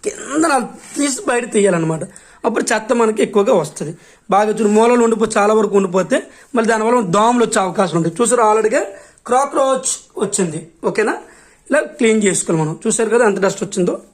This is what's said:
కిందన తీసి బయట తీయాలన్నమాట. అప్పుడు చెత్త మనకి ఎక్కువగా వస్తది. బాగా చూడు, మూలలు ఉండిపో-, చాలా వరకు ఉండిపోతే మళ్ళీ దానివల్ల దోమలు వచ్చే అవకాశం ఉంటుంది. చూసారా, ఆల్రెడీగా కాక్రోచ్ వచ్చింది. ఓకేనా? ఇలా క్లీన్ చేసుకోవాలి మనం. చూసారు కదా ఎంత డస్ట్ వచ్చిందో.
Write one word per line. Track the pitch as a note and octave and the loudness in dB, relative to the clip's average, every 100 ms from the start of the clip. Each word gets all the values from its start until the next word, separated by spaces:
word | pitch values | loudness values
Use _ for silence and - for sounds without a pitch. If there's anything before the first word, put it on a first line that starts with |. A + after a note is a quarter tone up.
కిందన | - - - D4 D#4+ C4 A3+ - - - | -8 -10 -6 -2 2 0 -2 -12 -12 -4
తీసి | C#4+ B3+ - | -4 -4 -2
బయట | D4 B3 | -2 -2
తీయాలన్నమాట. | A3 G3 F3 D#3+ D#3+ F#3 - - - | 0 2 2 -2 -4 -8 -16 -20 -6
అప్పుడు | A#3+ G#3+ - | -4 -2 -2
చెత్త | A3 A3 | -2 0
మనకి | A#3+ A3+ G#3+ | 0 2 0
ఎక్కువగా | G#3 G3+ G3+ | 0 2 2
వస్తది. | G#3+ D3+ - D3+ F3 - _ _ | 2 0 -8 -12 -12 -20 _ _
బాగా | G3 G#3+ | 0 2
చూడు, | G3+ G#3+ | 0 2
మూలలు | G#3+ A#3 A#3+ | 4 4 4
ఉండిపో-, | A3+ A3 G#3+ G#3+ | 2 2 0 0
చాలా | G3+ | 2
వరకు | A3 G3+ G3+ | 2 2 2
ఉండిపోతే | F#3+ F#3 E3+ - - - - | 2 -2 0 -2 -4 -20 -6
మళ్ళీ | B3 A3 | -2 0
దానివల్ల | A3+ A3 B3 | 0 2 0
దోమలు | G3 G3+ A3+ B3 | 2 2 2 2
వచ్చే | A3 A3 | 2 0
అవకాశం | F#3+ C4 F#3+ E3 | -2 0 0 0
ఉంటుంది. | E3 E3 | -2 -2
చూసారా, | A#3 A#3+ | 0 2
ఆల్రెడీగా | A3 G#3+ G#3+ C4+ - - - _ - | 4 4 2 0 -2 -10 -20 _ -2
కాక్రోచ్ | B3 C#4 D#4 C4+ C4 - - - - | 0 0 0 0 0 -4 -8 -12 -6
వచ్చింది. | G3+ - F3+ D#3 - _ | -4 -2 -4 -4 -14 _
ఓకేనా? | - F3+ A3 F4+ - - - _ _ | -6 -2 -2 -4 -10 -20 -20 _ _
ఇలా | C#4+ | -2
క్లీన్ | D4 - A3+ A3 | -2 -2 0 2
చేసుకోవాలి | G3+ F3 - E3 | 2 0 -2 -2
మనం. | D#3 - A3+ | -2 -4 -4
చూసారు | G#3+ A3 | -2 0
కదా | A#3 | 2
ఎంత | A3+ G3 | 2 2
డస్ట్ | F#3+ - | -2 -2
వచ్చిందో. | F#3 - F3+ E4+ - | -8 -2 -2 -4 -10